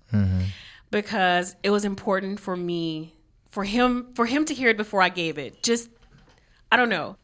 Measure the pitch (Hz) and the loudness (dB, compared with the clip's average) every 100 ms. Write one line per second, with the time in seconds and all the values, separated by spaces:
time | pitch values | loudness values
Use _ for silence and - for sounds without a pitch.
0 | _ 104 95 92 92 95 - - _ 208 | _ 0 2 2 -2 -6 -18 -20 _ -4
1 | 208 214 185 175 180 - 196 208 202 196 | -2 2 4 4 0 -4 0 0 0 -4
2 | - 190 190 202 - 180 175 170 165 156 | -2 -2 -2 -8 -6 -6 -4 -4 -4 -6
3 | 160 _ _ _ _ - 196 226 247 247 | -10 _ _ _ _ -6 -2 2 2 0
4 | 247 - 233 277 311 262 254 214 214 202 | -6 -2 0 0 0 2 2 2 0 2
5 | 180 180 165 147 123 - - 233 - _ | 2 2 -4 -4 -8 -6 -2 0 -2 _
6 | _ - _ _ _ _ _ 226 247 180 | _ -20 _ _ _ _ _ 2 4 0
7 | 139 196 | -4 -10